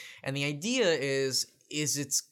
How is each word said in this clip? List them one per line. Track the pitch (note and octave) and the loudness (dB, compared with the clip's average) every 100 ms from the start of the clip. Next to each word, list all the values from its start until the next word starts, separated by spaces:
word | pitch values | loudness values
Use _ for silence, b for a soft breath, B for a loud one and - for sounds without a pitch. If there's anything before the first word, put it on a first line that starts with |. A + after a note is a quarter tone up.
| B B | B B
And | C3+ C#3 | -6 -2
the | |
idea | C#3+ D3 F#3+ B3+ G3 | -2 -2 0 2 4
is, | D3+ C#3 C3+ C3+ B2+ - _ _ | 4 2 2 2 0 -4 _ _
is | D3+ D3 C#3+ | -4 -2 -2
it's | C#3 - - | -2 -2 -4